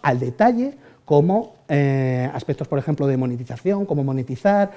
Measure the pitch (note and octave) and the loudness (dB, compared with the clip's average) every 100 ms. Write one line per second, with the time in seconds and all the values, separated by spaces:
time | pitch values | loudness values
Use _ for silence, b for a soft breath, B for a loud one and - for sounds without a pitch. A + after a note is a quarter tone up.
0 | D3 B2+ B2 - A3+ A#3 C4+ B B B | 0 0 0 2 2 2 -2 B B B
1 | - D3 E3 G#3 A3+ - - D#3+ C#3 C3+ | 2 4 4 2 -2 -10 -2 0 2 2
2 | C3 B2+ B2+ B2+ - C#3 C#3+ C#3+ D#3 C#3+ | 0 0 -2 -4 -6 -6 -4 -4 -2 0
3 | C#3 C3 B2+ B2 B2 A#2+ F#3 G3+ G3+ D3 | 0 0 -2 -4 -10 -6 -2 -2 -2 -2
4 | C#3 C3 B2+ B2+ G3+ G3+ G3 | -2 -4 -6 -2 2 2 0